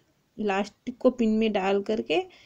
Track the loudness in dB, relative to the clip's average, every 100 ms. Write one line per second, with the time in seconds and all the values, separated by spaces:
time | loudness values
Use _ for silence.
0 | _ _ _ -6 -2 -2 -4 -8 -12 0
1 | 0 2 2 2 2 0 0 0 0 -2
2 | 0 -2 -2 -10